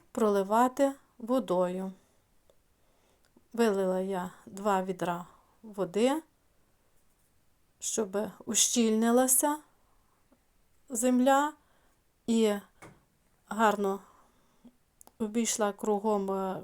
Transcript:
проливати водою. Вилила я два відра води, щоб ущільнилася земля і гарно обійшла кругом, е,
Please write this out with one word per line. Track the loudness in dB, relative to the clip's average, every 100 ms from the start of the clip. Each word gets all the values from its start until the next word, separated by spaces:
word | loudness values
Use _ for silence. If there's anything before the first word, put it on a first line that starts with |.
| _
проливати | -2 2 2 2 2 2 2 0 0 _ -12
водою. | -4 -2 0 0 0 -2 -8 -12 _ _ _ _ _ _ _ _ _ _ _ _ _ _ _
Вилила | 0 0 2 0 0
я | -2 -4 -6 -10 -18
два | -6 0 0
відра | -2 -4 -4 -6 -10 -20 _ _
води, | -12 -6 -4 0 0 0 -6 _ _ _ _ _ _ _ _ _ _ _ _ _ _ _
щоб | -8 -6 -4 -4 -6 -8 -4
ущільнилася | 0 2 2 2 2 2 4 4 2 2 -2 -8 _ _ _ _ _ _ _ _ _ _ _ -10
земля | -2 0 2 4 4 2 -4 _ _ _ _ _ _ -2
і | 2 2 0 -8 _ -20 -20 _ _ _ _ -8
гарно | 2 2 2 -2 -4 -10 _ _ _ _ _ -20 _ _ _ -18 -10
обійшла | -6 -2 -2 0 -2
кругом, | -2 -2 0 0 -2 -2
е, | -4 -4 -6